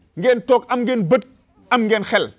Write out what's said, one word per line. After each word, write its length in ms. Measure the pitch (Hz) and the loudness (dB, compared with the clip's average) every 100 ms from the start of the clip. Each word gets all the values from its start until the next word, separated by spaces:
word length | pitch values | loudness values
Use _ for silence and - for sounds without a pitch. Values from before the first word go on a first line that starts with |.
| _ - | _ -4
ngeen 240 | 202 240 | 0 0
toog 240 | - 240 - | 2 0 0
am 120 | 247 | -4
ngeen 200 | 240 247 | -2 -2
bët, 200 | 165 262 - _ _ _ - | 0 0 -2 _ _ _ -2
am 140 | 240 220 | -2 0
ngeen 180 | 220 | -2
xel. 280 | - 208 110 | 0 -2 -2